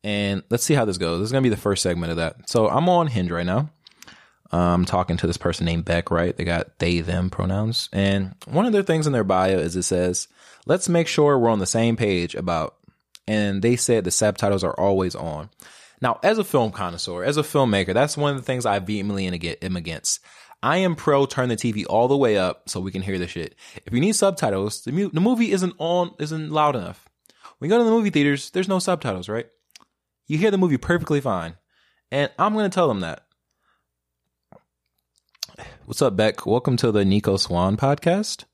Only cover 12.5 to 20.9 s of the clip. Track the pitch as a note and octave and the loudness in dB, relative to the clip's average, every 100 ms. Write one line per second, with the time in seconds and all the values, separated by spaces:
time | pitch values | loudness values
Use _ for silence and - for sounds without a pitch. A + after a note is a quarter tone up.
12.5 | E2 D#2 _ _ _ _ - - G#2+ G2+ | -2 -4 _ _ _ _ -14 -4 -2 0
13.5 | G2 A#2 B2 - A2+ F2+ - G#2+ G2+ G2+ | 0 0 2 2 0 0 0 0 0 0
14.5 | G2 F2 - G2 F#2+ F#2 D#2 E2 D2+ - | 0 -2 0 2 2 0 -4 -8 -10 -12
15.5 | _ - - - _ B2+ - F#3 A3 G3 | _ -20 -20 -20 _ -4 0 2 2 2
16.5 | C#3 A2 - F#2 E2+ - F2+ G2+ D3 D3 | 2 0 -2 -8 -6 -8 -4 -2 -2 0
17.5 | D3 B2+ G2+ F#2 G2 D3 D3 D3 C#3 - | 2 2 2 2 2 0 0 -2 -2 -4
18.5 | B2+ A#2 G2 F#2+ G#2+ G2+ G2 F#2+ F2 E2 | -4 -2 -2 -2 -4 -4 -2 -4 -4 -6
19.5 | D#2+ F#2 F2+ E2 D#2+ - - - - - | -6 -6 -6 -8 -8 -6 -6 -10 -20 -20
20.5 | - A#2+ E3+ F#3 | -6 -2 0 0